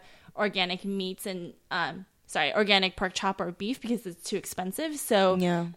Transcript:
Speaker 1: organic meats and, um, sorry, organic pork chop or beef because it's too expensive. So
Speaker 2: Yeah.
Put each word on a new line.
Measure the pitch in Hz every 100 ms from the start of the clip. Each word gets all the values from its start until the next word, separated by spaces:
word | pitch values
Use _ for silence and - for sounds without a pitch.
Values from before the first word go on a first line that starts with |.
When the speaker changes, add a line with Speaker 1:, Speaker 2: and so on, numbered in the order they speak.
| - - - -
Speaker 1:
organic | 208 196 180 185 196
meats | 196 185 190 208
and, | 185 175 - _
um, | 180 165 190 190 _ -
sorry, | 170 147 -
organic | 214 196 190 -
pork | 185
chop | - 190 190
or | 175
beef | 175 202 262
because | 226 233 185
it's | 170
too | - 196
expensive. | - - 185 190 311 294
So | - 208 190 185
Speaker 2:
Yeah. | 175 175 170